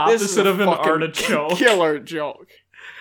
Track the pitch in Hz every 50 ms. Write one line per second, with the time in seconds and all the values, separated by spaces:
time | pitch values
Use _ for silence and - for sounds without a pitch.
0 | 151 185 226 220 202 196 - 208 190 196 185 196 202 180 165 - 156 156 160 156
1 | 160 160 - - - - 185 151 151 156 180 180 262 240 214 180 165 156 151 139
2 | 107 - 170 156 147 156 - - - _ _ _ _ _ _ - - - - -